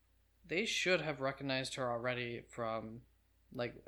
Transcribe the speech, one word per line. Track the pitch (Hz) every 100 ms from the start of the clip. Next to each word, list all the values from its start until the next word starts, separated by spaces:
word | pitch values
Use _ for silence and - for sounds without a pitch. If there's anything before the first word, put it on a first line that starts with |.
| _ _ _ _ -
They | 165 226
should | - 180 180
have | 156 139
recognized | 135 135 139 131 131 -
her | 127
already | 120 123 123 120 120 -
from, | - 113 113 110 113 - _ _ _ -
like, | 131 120 -